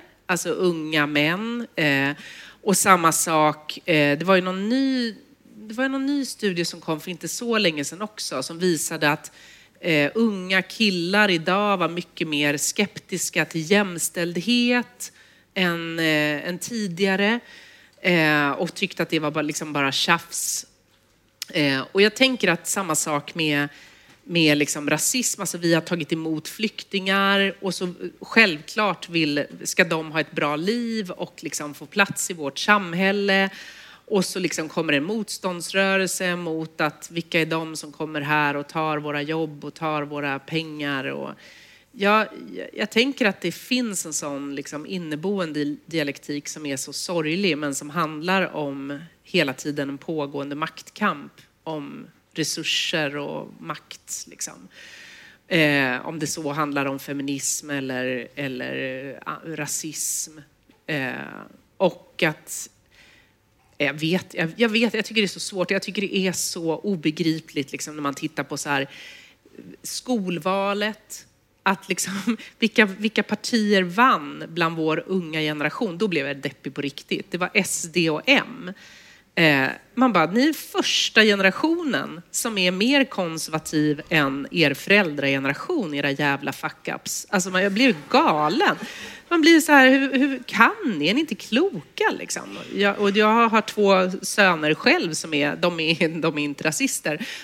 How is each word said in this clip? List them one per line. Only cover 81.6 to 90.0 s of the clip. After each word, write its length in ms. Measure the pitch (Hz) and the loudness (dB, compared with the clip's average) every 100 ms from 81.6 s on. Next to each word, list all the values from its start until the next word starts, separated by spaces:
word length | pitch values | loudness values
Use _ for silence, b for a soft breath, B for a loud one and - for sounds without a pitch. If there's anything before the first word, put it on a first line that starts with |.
| 311 339 311 156 147 156 - | 0 0 0 -2 -4 -10 -10
som 260 | - 240 208 | -6 -4 0
är 140 | 180 | 2
mer 340 | 185 233 285 269 | 2 4 4 2
konservativ 960 | - 175 160 156 156 - 156 151 147 - | 0 -4 -4 -4 -6 -2 0 2 0 0
än 380 | 165 139 139 139 | 2 2 0 -4
er 220 | 180 147 | 2 2
föräldrageneration, 1200 | 135 - 202 180 147 139 135 135 147 - 349 175 | 2 4 4 4 0 0 0 0 -2 -2 -2 -2
era 180 | 143 143 | -2 -2
jävla 400 | 139 147 139 147 | 0 0 0 -4
fuck-ups. 720 | - 156 - - - - - - | -6 -8 -8 -8 -8 -6 -8 -2
Alltså, 200 | 196 185 | 0 0
man, 140 | 185 | 2
jag 80 | 202 | 2
blir 240 | 196 262 160 - | 4 4 4 2
galen. 640 | - 233 156 151 247 370 160 226 B B B - | 4 4 4 2 4 2 2 -4 B B B 0
Man 120 | 349 | 4
blir 180 | 311 330 | 8 8
så 120 | 311 | 8
här, 180 | 294 262 | 10 10
hur, 240 | 269 | 8